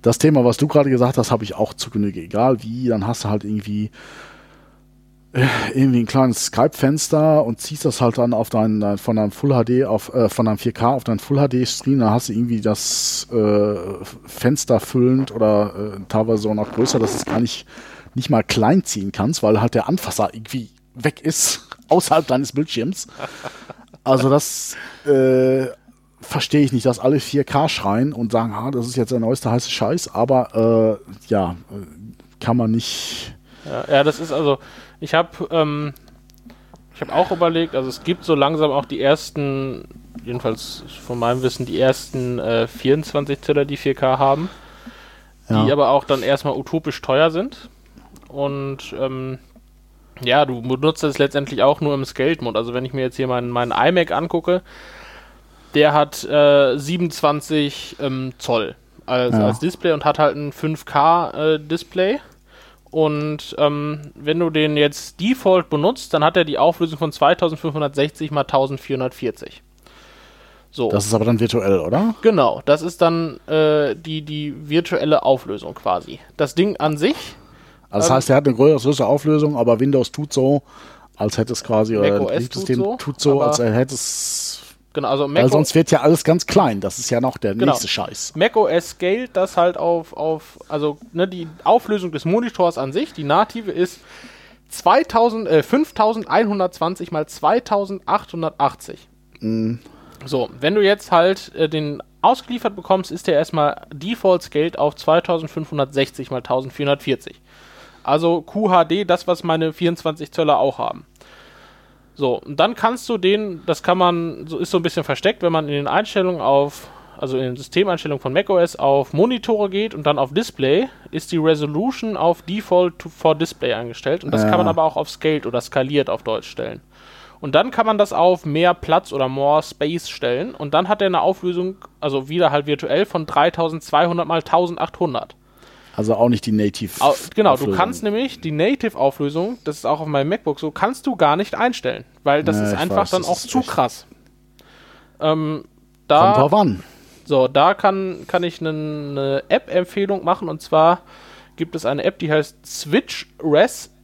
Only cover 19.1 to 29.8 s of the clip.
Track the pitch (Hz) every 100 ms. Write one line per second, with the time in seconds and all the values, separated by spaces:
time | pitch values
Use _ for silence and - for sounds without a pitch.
19.1 | - 110 165 107 107 117 117 - 180 -
20.1 | - 101 117 113 135 110 _ _ - 147
21.1 | - 160 - - - - - _ 175 -
22.1 | 160 151 131 139 139 156 - 123 190 -
23.1 | - - - - - - - - - -
24.1 | 131 131 143 - - - - - - 147
25.1 | 139 131 131 131 131 131 - _ _ _
26.1 | _ - 156 - 151 143 127 131 120 127
27.1 | 147 - 143 135 143 160 - 98 104 139
28.1 | 127 113 113 113 104 120 135 117 123 113
29.1 | 127 113 131 117 120 - -